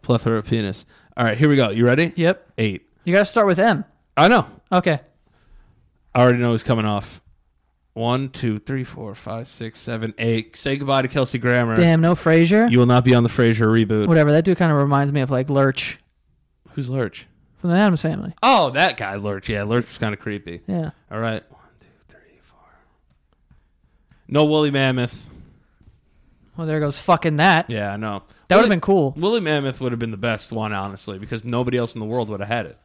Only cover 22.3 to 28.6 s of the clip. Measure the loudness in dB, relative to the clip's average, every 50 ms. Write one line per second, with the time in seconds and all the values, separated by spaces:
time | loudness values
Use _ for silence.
22.3 | _ _ _ _ _ _ _ _ _ _ _ _ _ _ _ _ _ _ _ _
23.3 | _ _ _ _ _ _ _ _ _ _ _ _ _ _ _ _ _ _ _ -2
24.3 | 2 2 4 4 4 2 2 2 0 0 0 0 0 -2 -4 -6 -8 -16 -20 -20
25.3 | -20 -20 -20 -20 _ _ _ _ _ _ _ -20 _ _ _ _ _ _ _ _
26.3 | _ _ _ _ _ -8 -6 -4 -2 -2 -2 -2 -4 -4 2 2 2 2 2 -2
27.3 | 0 2 4 4 4 2 0 -2 -6 -6 -6 -6 -6 -6 -8 -8 -8 -10 -12 _
28.3 | _ _ _ _ 4 4